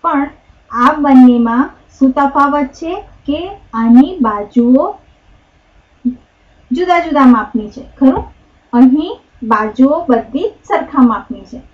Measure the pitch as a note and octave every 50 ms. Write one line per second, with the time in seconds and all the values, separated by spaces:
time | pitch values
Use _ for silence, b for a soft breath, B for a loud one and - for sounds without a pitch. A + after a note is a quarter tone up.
0 | - E4 D#4 C#4 C#4+ D4 - _ _ _ - _ _ _ - A3+ B3+ C#4+ D#4 D4+
1 | C#4+ C#4+ C4+ B3+ B3+ B3 A#3+ A#3+ A#3 A3+ A3+ B3 C#4+ - - _ _ _ _ _
2 | C#4 C4 C4 D4 C#4+ C4+ C4+ D4 C#4 C#4 C#4+ D4 D4 C4+ - - E4 E4 F4+ G#4
3 | - - - _ _ - C#4+ D#4+ F4 G4 G4+ - _ _ - A3+ A3+ A#3 A#3 B3
4 | C#4+ F4+ F#4+ F4 B3+ G3+ G3+ G#3 G#3 - _ A#3+ A#3 A#3+ B3+ C#4 D#4+ G4+ G4+ -
5 | _ _ _ _ _ _ _ _ _ _ _ _ _ _ _ _ _ _ _ _
6 | _ B3 - - _ _ _ _ _ _ _ _ _ _ B3 D4 F4+ F4+ F4 F4
7 | E4+ E4 C#4+ C#4+ C4+ B3 A#3+ A3 G#3 - - A3 G#3+ - - C4+ C#4 - _ -
8 | C4+ C4 F4+ A4+ - - _ _ _ _ _ _ _ _ - A#3+ C4 B3+ B3+ D4+
9 | D#4+ F#4 B4 - _ _ _ - B3+ A3 A3 G#3+ G#3+ G#3+ G#3+ - C4 C#4 D4+ E4+
10 | F4 D#4+ B3 A3 - - - D4 G4 G#4+ - _ _ - G4 - - - C#4+ C4+
11 | B3 A#3+ G#3 - - _ - G3 G3 - B3 B3+ - -